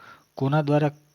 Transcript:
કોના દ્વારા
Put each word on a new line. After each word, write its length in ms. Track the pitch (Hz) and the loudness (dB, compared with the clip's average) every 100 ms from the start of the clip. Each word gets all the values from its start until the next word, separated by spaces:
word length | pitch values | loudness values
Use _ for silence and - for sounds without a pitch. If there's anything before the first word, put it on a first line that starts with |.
| - - _ | -20 -20 _
કોના 340 | - 135 151 147 | -6 -2 0 0
દ્વારા 280 | 147 147 - _ | 0 0 -4 _